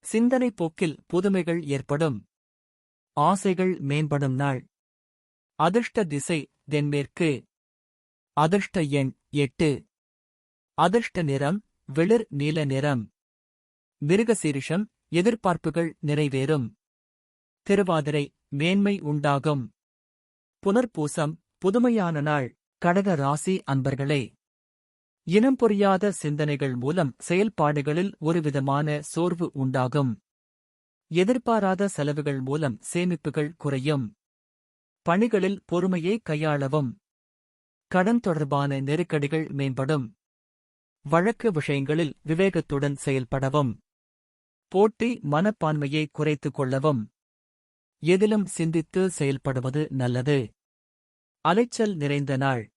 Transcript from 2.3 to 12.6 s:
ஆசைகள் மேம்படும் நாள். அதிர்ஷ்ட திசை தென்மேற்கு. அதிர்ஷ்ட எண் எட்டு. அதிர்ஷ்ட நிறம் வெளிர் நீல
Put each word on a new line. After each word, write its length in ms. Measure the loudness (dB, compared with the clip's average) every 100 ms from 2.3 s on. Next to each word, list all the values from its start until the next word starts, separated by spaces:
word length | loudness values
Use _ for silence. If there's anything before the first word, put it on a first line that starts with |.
| _ _ _ _ _ _ _ _
ஆசைகள் 680 | 0 0 2 0 0 0 -2
மேம்படும் 540 | -2 -2 0 0 0
நாள். 320 | 0 -2 -4 -8 _ _ _ _ _ _ _ _ 0
அதிர்ஷ்ட 480 | 2 2 0 -2
திசை 480 | -2 -4 -2 -4 -4 _ -4
தென்மேற்கு. 760 | -2 0 -2 -4 -2 -2 -2 -8 _ _ _ _ _ _ _ _
அதிர்ஷ்ட 480 | 0 2 2 0 -4
எண் 320 | 0 0 -2 -6 _
எட்டு. 560 | -2 -2 2 0 0 -8 _ _ _ _ _ _ _ _
அதிர்ஷ்ட 480 | 0 2 2 0 -4
நிறம் 420 | -2 0 0 -2 _ _ -6
வெளிர் 400 | 0 4 2 2
நீல 360 | -4 -2 0